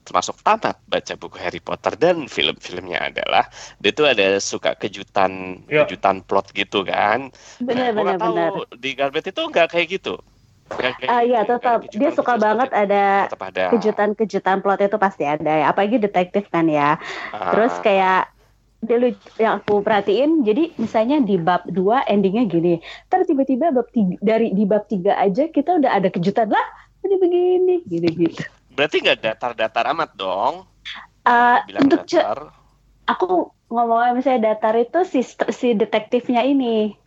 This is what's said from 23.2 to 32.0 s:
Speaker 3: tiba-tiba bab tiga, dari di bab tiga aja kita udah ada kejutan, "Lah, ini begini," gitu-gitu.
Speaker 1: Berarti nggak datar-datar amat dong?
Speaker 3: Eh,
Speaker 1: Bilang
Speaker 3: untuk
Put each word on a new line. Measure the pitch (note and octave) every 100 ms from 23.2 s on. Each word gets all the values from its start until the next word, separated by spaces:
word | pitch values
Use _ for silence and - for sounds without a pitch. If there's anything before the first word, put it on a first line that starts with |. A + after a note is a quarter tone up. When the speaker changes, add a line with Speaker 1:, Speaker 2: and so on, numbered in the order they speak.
Speaker 3:
tiba-tiba | F4+ C#4+ C4+ B3+ E4
bab | B3+ A#3
tiga, | A#3+ F#3+ F3
dari | G3+ A3+ A3+
di | F#3+
bab | G#3 G#3
tiga | G#3 G3+ F3+ -
aja | F#3+ F#3+ D#4+
kita | D4+ C#4+ F4+
udah | C4
ada | G3+ F#3
kejutan, | F#3+ F3 G3 G#3+
"Lah, | D#4 - - - _
ini | F#4+ F#4+
begini," | F4+ F4 F4+ F4+ F#4 F4+
gitu-gitu. | F4 E3+ E3+ D#3+ E3+ - D#3+ _ _
Speaker 1:
Berarti | - D3+ F#4+
nggak | A3+ C3+
datar-datar | A2 A2 B2 A2+ A2 A#2+ A#2
amat | D#3+ D3+
dong? | G2+ F#2+ F#2 A#2+ E3+ F#3+ _ - - - _
Speaker 3:
Eh, | - A#3+ A#3+ B3
Speaker 1:
Bilang | - G3
Speaker 3:
untuk | C#4 D#4+